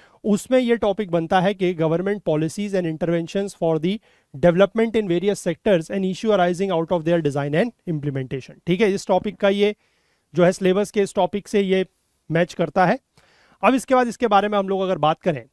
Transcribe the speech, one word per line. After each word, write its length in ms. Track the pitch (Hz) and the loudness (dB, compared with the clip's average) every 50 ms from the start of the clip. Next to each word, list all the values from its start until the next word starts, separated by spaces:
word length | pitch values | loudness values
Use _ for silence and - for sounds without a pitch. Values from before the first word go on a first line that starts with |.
| - _ _ _ - | -20 _ _ _ -2
उसमें 340 | 220 202 - - - 262 254 | 0 0 0 0 0 0 0
ये 160 | 254 233 233 226 | 2 2 0 0
टॉपिक 340 | - 208 190 - 214 175 | 0 -2 -2 -2 -4 -2
बनता 280 | 165 170 165 156 196 185 | -2 -2 -2 2 2 2
है 140 | 170 196 208 | 2 2 -2
कि 200 | 185 190 175 185 | 0 -2 -4 -2
government 460 | 156 160 160 160 170 180 196 208 202 - 170 | 0 -2 0 0 0 -2 -2 -4 -4 -2 -2
policies 460 | 156 151 156 160 - - 208 208 196 185 | -2 0 -2 -4 -4 -6 -6 -4 -2 -2
and 100 | 180 165 | -2 -2
interventions 680 | 156 156 180 165 170 170 170 165 - 196 202 196 - | -4 -4 -2 -2 -2 -2 -2 -4 -4 -6 -6 -6 -6
for 160 | - 175 165 160 156 | -4 -2 0 0 0
the 140 | 151 185 202 220 _ _ _ _ _ _ - | 0 -2 -2 -4 _ _ _ _ _ _ -8
development 640 | 135 147 175 165 180 202 190 - 220 226 226 214 226 | 0 2 2 4 4 2 2 2 0 -2 0 0 -2
in 100 | 214 190 | -2 0
various 320 | 170 175 175 208 196 - - 185 | -2 0 0 -2 -2 -2 -4 -6
sectors 420 | 160 - - 220 196 165 160 - | -6 -2 0 2 2 2 0 -2
and 160 | - 196 190 | -4 -4 -2
issue 300 | 185 185 - - 220 208 | -2 -4 -4 -2 0 2
arising 380 | 190 175 180 180 165 196 196 180 | 2 2 0 0 -2 -2 -2 -2
out 180 | 165 165 160 185 175 | -2 -2 0 -2 -2
of 100 | 151 165 | 0 0
their 120 | 170 170 | 0 0
design 360 | 156 147 135 143 143 147 143 165 | 0 0 -2 -2 -4 -2 0 0
and 120 | 226 247 - _ - 180 | 0 -2 -4 _ -8 -6
implementation। 680 | 165 147 139 147 135 135 131 123 - 131 - - - - - - | -6 -4 -4 -4 -6 -6 -6 -8 -10 -12 -12 -14 -20 -12 -4 -2
ठीक 140 | 180 180 | 0 2
है, 100 | 226 196 196 | 2 2 0
इस 140 | 190 - - | -2 -2 0
टॉपिक 300 | 196 180 - 208 180 - | 0 0 0 -2 -6 0
का 120 | - 196 | 0 0
ये 260 | 202 202 202 208 208 _ _ _ _ _ _ _ _ _ _ _ - | 2 2 0 0 -2 _ _ _ _ _ _ _ _ _ _ _ 0
जो 100 | 160 175 | 2 4
है 60 | 175 | 4
सिलेबस 400 | 185 - 196 185 185 202 208 - | 2 2 0 0 2 2 0 -2
के 100 | - 214 | 0 -2
इस 140 | 196 185 - | -2 -2 0
टॉपिक 320 | 208 180 175 - 202 - - | -2 -2 0 -2 -6 -8 -2
से 140 | - 202 | -2 0
ये 240 | 202 185 185 190 185 - _ _ _ _ _ _ _ - | 0 2 0 0 -2 -4 _ _ _ _ _ _ _ -4
मैच 240 | 156 165 180 - - | 0 0 0 0 -2
करता 320 | - 170 156 - 196 185 | -4 -4 -2 2 2 4
है। 140 | 175 233 269 _ _ _ _ _ _ _ _ _ _ _ - - | 4 2 0 _ _ _ _ _ _ _ _ _ _ _ 0 0
अब 120 | 208 262 | 2 2
इसके 200 | 262 - - 262 | 2 0 2 2
बाद 120 | 254 247 240 | 2 2 0
इसके 200 | 196 - 247 220 | -2 -4 -2 2
बारे 220 | 202 196 202 208 | 2 2 2 2
में 80 | 208 202 | 0 0
हम 120 | 196 190 | 0 0
लोग 120 | 196 190 | -2 -2
अगर 160 | 190 185 190 151 | 0 -2 0 2
बात 240 | 147 151 165 - | 2 2 2 2
करें, 220 | - 190 151 127 - _ | -2 -2 -2 -4 -6 _